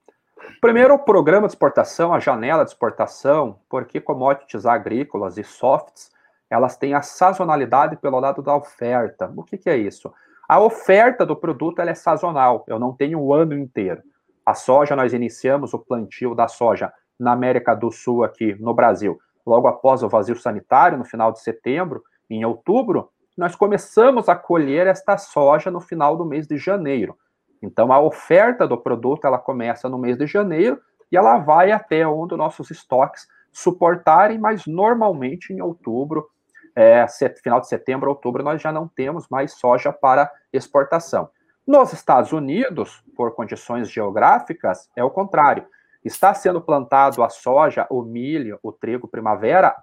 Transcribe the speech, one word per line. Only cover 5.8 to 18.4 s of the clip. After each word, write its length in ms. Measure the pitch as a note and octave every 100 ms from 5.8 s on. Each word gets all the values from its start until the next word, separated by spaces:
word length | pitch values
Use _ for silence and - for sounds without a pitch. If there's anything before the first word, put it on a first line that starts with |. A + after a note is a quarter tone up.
| - _ - _ _ _ -
elas 280 | A#2 B2+ -
têm 160 | C#3
a 80 | C#3+
sazonalidade 960 | C#3 - F#3 F#3+ F3 D3+ A#2 C3 D#3 D#3+
pelo 220 | C#3+ B2+
lado 220 | C3+ C#3
da 140 | C#3 C#3+
oferta. 760 | C#3+ - A#2+ B2 A2 - F#2 -
O 80 |
que 140 | - G3
que 120 | F#3
é 80 | C3+
isso? 340 | G2 - - _ _ _ -
A 120 | E3
oferta 640 | G#3+ - - G3 A#3+ B3 D#3+
do 100 | D3+
produto, 440 | E3 C3+ D#3+ E3+
ela 120 | E3+
é 20 | E3
sazonal, 680 | E3+ D#3 F3 D3 B2+ A2+ -
eu 120 | A2+
não 140 | B2
tenho 260 | C3 C#3+ D#3+
o 140 | C#3
ano 220 | C#3+ E3 C#3+
inteiro. 460 | C3+ - F#2 E2 _ _ _ _ -
A 80 |
soja, 420 | - - C3+ D3 C#3
nós 180 | B2+
iniciamos 600 | B2 A#2 - C3 C#3+ B2
o 60 | A2+
plantio 540 | - A#2+ G#2 - B2
da 140 | A2+ A#2
soja 440 | - A#2 F#2+ G#2 _ _ -
na 140 | B2
América 420 | B2 B2+ B2+ - G#2
do 160 | A2+
Sul, 320 | - - A#2+
aqui 320 | A2 -